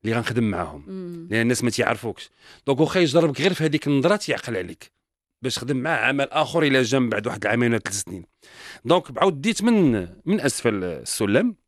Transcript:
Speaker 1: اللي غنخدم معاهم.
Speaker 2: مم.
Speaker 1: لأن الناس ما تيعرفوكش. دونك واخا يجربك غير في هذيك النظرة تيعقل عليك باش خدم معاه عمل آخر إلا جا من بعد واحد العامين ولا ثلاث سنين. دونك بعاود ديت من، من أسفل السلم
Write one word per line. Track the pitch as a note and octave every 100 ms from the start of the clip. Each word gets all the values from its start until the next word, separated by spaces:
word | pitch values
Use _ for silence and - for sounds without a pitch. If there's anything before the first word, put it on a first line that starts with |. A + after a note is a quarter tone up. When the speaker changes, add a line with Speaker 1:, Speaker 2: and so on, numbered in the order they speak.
Speaker 1:
اللي | G#2+ A#2
غنخدم | A2+ A#2+
معاهم. | A2+ F2+ E2+ D2 D2
Speaker 2:
مم. | F#3+ F3 E3+ E3
Speaker 1:
لأن | A2
الناس | A#2 B2
ما | B2
تيعرفوكش. | A2+ A2+ A2+ A#2 - - _ - - -
دونك | C3
واخا | D3+ F#3+
يجربك | E3 D3+ D#3+ C3
غير | E3+
في | F3+
هذيك | D#3+ D3+ C#3+
النظرة | C#3 D#3 G#3
تيعقل | - A2 - G#2+
عليك | F2+ E2+ - _ _ _ _ _
باش | B2+ -
خدم | B2 C3+
معاه | C#3+ D3+
عمل | A2+ C#3 C#3
آخر | D3+ D3+ E3
إلا | D3+ C3
جا | B2 C3+
من | B2
بعد | G#2 A2
واحد | G#2+ G#2
العامين | A2+ A#2+
ولا | A2+
ثلاث | - G2
سنين. | - F#2 E2+ _ - - - - A#2
دونك | F3 -
بعاود | A#2 G3 D3
ديت | E3 A3+
من، | A3 A3+ D#3+ A2 F2 F#2 -
من | G3+
أسفل | C#3 - A#2+ G#2
السلم | F2+ D2+ A#1+ - G#2 G#2+ B2 A2